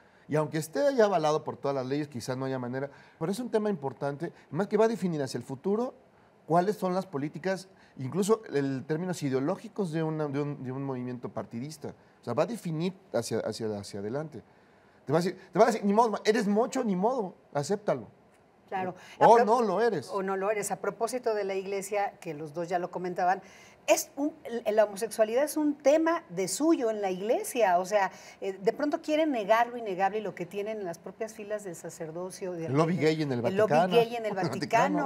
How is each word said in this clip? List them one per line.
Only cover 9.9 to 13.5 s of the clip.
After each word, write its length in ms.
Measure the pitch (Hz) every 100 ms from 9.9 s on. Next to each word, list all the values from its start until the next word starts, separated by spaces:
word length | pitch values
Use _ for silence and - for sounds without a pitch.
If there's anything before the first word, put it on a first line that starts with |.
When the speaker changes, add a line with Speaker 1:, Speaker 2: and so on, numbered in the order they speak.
Speaker 1:
de 100 | 160
una, 280 | 160 156 151
de 120 | 139
un, 220 | 147 143
de 80 | 127
un 120 | 131
movimiento 440 | 139 127 123 123 110
partidista. 680 | 110 98 117 143 156 117 - _ _
O 20 |
sea, 100 | -
va 100 | 143
a 40 | 170
definir 460 | 233 175 156 175 185 -
hacia, 280 | 117 113 110
hacia, 280 | -